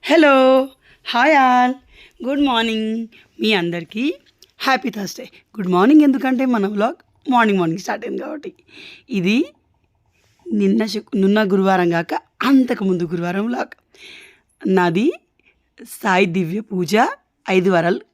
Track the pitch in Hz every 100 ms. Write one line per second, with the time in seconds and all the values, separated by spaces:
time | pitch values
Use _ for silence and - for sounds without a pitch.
0 | - 320 302 269 262 262 269 - _ _
1 | - 240 269 302 262 247 247 269 _ -
2 | - _ 233 277 285 233 226 220 220 220
3 | 226 - _ _ 220 208 175 170 165 214
4 | 269 539 _ _ _ _ - 262 262 202
5 | 196 - - _ _ - 185 180 208 302
6 | 294 269 262 254 262 240 196 208 220 339
7 | _ _ - 247 226 196 170 165 190 214
8 | - 196 269 302 - - _ - - -
9 | _ 214 175 220 440 _ _ _ _ _
10 | _ _ _ _ 359 214 196 208 220 196
11 | - 208 190 208 214 196 190 190 175 170
12 | 170 - _ _ 247 269 254 240 190 180
13 | 170 170 170 185 220 240 359 - _ _
14 | - - - _ _ _ - 190 175 170
15 | 262 605 _ _ _ _ _ _ 240 -
16 | 220 180 190 170 170 196 214 190 170 208
17 | 277 554 _ _ - 190 180 180 165 226
18 | -